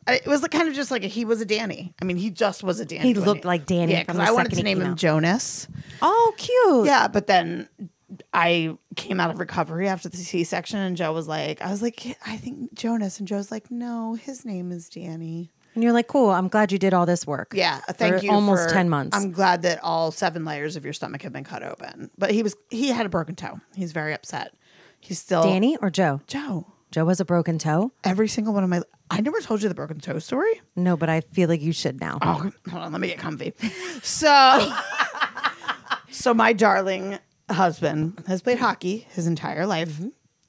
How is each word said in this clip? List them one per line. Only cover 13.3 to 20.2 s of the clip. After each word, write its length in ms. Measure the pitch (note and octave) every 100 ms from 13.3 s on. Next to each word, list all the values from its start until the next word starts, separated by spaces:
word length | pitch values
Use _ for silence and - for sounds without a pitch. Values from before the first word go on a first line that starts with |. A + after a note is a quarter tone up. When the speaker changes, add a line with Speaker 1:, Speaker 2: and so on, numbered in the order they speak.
| G3+ G3
Speaker 1:
like, 200 | G#3+ -
"No, 440 | A#3+ A#3+ A#3 A3+ A3+
his 280 | - B3+
name 260 | A#3 F3+ F3+
is 160 | F3 -
Danny." 640 | - F3 D#3+ E3 E3 E3+ _ _ A3+
Speaker 2:
And 60 |
you're 100 | A#3
like, 140 | A#3 A#3
"Cool, 200 | C#4+ A3
I'm 180 | F3+ F#3
glad 240 | G#3+ G3+
you 40 | G3
did 160 | F#3+
all 120 | F3+ E3+
this 200 | F3 D3
work." 280 | C#3+ - F#3+
Speaker 1:
Yeah, 240 | F3 C3+ -
Speaker 2:
for 80 |
Speaker 1:
thank 280 | - A3 F#3
you 100 | G3+
Speaker 2:
almost 360 | G#3 G#3 F3+ E3
Speaker 1:
for 20 |
Speaker 2:
ten 200 | F3+ F3
months. 260 | D3 C#3 G3
Speaker 1:
I'm 160 | G3
glad 300 | F3 F#3 F3
that 180 | F3 D#3+
all 300 | E3+ E3 D#3+
seven 320 | -